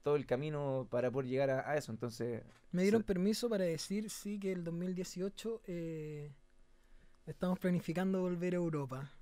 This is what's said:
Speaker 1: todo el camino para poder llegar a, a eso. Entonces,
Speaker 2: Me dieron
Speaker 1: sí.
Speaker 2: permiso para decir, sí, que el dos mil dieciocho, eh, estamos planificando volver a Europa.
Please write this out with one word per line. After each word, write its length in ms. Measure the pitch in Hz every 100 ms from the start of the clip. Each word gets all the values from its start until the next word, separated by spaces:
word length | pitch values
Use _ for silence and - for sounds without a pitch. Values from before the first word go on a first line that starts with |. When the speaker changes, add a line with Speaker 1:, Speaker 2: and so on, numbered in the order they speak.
Speaker 1:
todo 140 | - 147
el 80 |
camino 640 | 127 123 151 147 143 131 127
para 200 | 120 123
poder 180 | 127 127
llegar 220 | 131 139
a, 200 | 131 -
a 60 | 151
eso. 160 | -
Entonces, 500 | 110 123 113 117 113 - - -
Speaker 2:
Me 80 | 175
dieron 200 | 190 226
Speaker 1:
sí. 40 | 208
Speaker 2:
permiso 420 | 185 190 220 240
para 140 | 214
decir, 440 | 180 160 - 196 214
sí, 300 | - 202 208
que 120 | 196
el 120 | 180
dos 80 | 170
mil 220 | 165 185
dieciocho, 680 | 185 180 - 190 196 220 226 -
eh, 640 | 175 165 160 151 151 147 135 - - - - - - - - -
estamos 320 | - 180 185
planificando 640 | 185 180 - 165 185 185
volver 320 | 180 175 180
a 20 | 180
Europa. 560 | 170 156 135 131 139 -